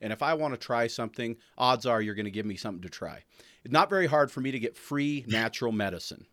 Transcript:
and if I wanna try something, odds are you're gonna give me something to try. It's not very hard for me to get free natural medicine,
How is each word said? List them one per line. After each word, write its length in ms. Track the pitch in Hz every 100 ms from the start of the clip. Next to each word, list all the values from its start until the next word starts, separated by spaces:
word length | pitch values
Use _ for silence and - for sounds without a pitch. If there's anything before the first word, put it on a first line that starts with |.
and 120 | 107
if 100 | 110
I 120 | 147
wanna 220 | 160 151 123
try 300 | - 120 117
something, 500 | - 113 - 120 117 _ -
odds 260 | 127 127 123
are 140 | 113
you're 120 | 107
gonna 160 | 104 104
give 160 | 101 104
me 100 | 92
something 260 | 110 90
to 60 | 90
try. 360 | - 82 - - _ - -
It's 80 | -
not 180 | 143 196
very 160 | 196 165
hard 240 | 151 139
for 100 | -
me 120 | 135
to 60 | 131
get 180 | 113 -
free 480 | - 143 143 147 117
natural 460 | 110 113 - 120
medicine, 540 | 110 98 90 - - -